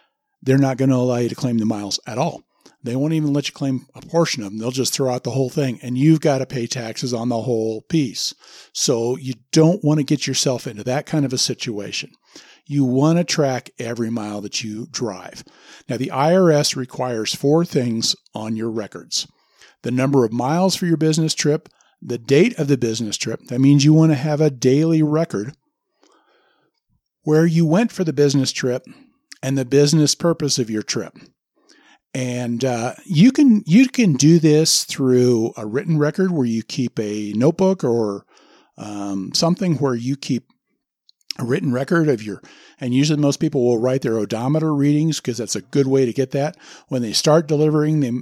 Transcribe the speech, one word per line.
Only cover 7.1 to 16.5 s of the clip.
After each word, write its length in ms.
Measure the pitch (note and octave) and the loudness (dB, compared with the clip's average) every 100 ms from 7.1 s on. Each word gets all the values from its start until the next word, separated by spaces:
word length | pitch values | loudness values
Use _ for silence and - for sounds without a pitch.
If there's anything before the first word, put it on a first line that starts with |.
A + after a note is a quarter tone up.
on 160 | A#2+ A#2 | -4 -2
the 140 | A#2 | -2
whole 400 | A2+ A2+ A2 A2 | -2 -2 -2 -6
piece. 500 | - E3 C3 E2+ - - - - - | -2 -2 -2 -4 -10 -10 -20 -20 -16
So 440 | - - A#2+ A#2 C3 | -6 -2 0 -2 -4
you 180 | C3 B2 _ | -8 -12 _
don't 320 | D#3+ D#3+ G3+ | 4 4 4
wanna 200 | D3+ D#3 | 2 0
get 220 | C3+ D3 - | 0 -2 -2
yourself 400 | C3 C#3+ B2 - | -2 -2 -4 -8
into 180 | G#2 G#2 | -10 -6
that 200 | C3+ - | -6 -2
kind 200 | D#3+ C#3 | -2 -2
of 80 | |
a 40 | B2+ | -2
situation. 720 | - A#2+ - G2+ G2+ - - _ _ - - _ - | -4 -4 -8 -8 -8 -10 -12 _ _ -20 -20 _ -6
You 200 | C#3+ C3 | 0 2
wanna 400 | C3 D3+ E3+ F3 | 2 4 2 0
track 460 | - C#3+ B2 - - | 0 0 -2 -8 -12
every 320 | A#2 A#2 A2+ | -8 -6 -4
mile 300 | A2+ G#2+ G#2 | -4 -6 -8
that 240 | G2+ - | -8 -8
you 240 | A2 G#2+ B2 | -8 -10 -12
drive. 540 | B2 A#2+ F#2 F2+ F2 - _ - - - | -8 -8 -8 -14 -20 -20 _ -20 -20 -10
Now, 80 | A#2 | -8
the 140 | C3+ | -6
I 220 | C3 D3 | -2 2
R 160 | F#3 | 4
S 280 | F3 | 4